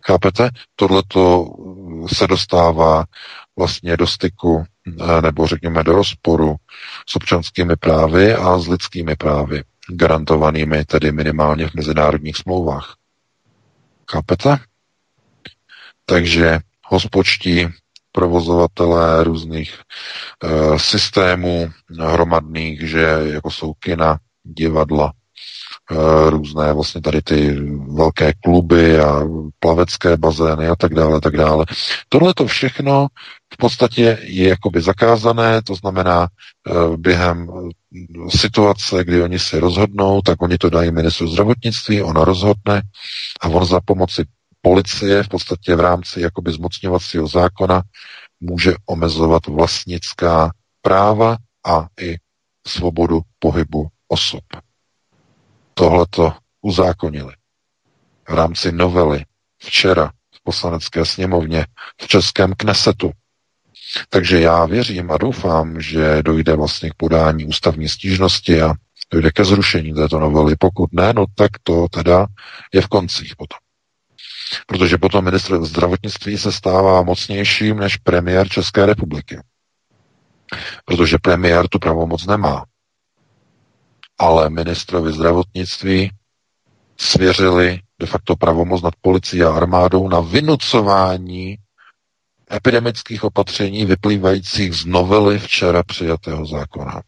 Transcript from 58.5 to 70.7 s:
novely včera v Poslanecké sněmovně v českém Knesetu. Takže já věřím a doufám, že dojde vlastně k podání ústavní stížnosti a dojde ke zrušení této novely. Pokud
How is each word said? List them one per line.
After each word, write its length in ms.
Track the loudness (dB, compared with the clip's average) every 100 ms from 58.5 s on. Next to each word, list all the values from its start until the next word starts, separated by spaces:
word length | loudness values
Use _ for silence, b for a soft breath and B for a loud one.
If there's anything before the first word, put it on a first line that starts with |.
| 0 -4
novely 520 | 0 0 2 2 0 -6 _ _ _
včera 520 | -4 0 2 2 0 -4 _
v 100 | _
Poslanecké 600 | -8 -6 -4 -6 -6 -4
sněmovně 640 | -2 -2 0 0 0 -2 -4 -10 B -18
v 60 | -4
českém 440 | -2 -2 0 -2 0
Knesetu. 540 | -2 0 0 0 -4 -6 _ _ _ _ _ -20 B B B
Takže 300 | -2 2 4
já 240 | 4 4
věřím 460 | 2 0 -2 -4 -4
a 60 | -2
doufám, 640 | -2 -2 -2 -2 -2 -6
že 420 | -6 -2 0 0
dojde 340 | 2 0 2 0
vlastně 340 | 0 -4 -8
k 40 |
podání 500 | -4 0 2 2 0
ústavní 440 | -4 -2 -2 -2 -4
stížnosti 720 | -6 -2 0 2 0 2 2
a 120 | 2 -2 _ _ -4
dojde 180 | 0 0
ke 140 | 2
zrušení 480 | 2 2 2 -2 -4
této 240 | -2 0 0
novely. 380 | 2 2 2 2
Pokud 340 | 0